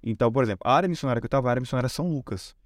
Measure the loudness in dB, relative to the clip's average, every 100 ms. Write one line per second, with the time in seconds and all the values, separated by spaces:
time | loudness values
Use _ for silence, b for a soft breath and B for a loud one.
0 | -6 0 2 4 2 0 2 4 2 0
1 | 0 -2 0 0 2 0 0 -2 -2 -2
2 | -2 -4 -4 -8 -10 -20